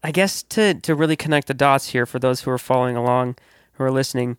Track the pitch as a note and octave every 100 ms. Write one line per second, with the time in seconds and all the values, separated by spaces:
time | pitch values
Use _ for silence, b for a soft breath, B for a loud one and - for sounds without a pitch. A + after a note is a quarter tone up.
0 | D#3 D#3 G3 - - - G#3+ D#3+ - D3+
1 | D#3 D#3 D#3+ D3+ C#3 C3+ C#3+ C#3 - C3
2 | A#2+ B2+ C3 B2+ - B2+ - C3 B2 A#2+
3 | A#2+ B2 B2+ B2 b b b _ C3 C3
4 | C3+ C3 B2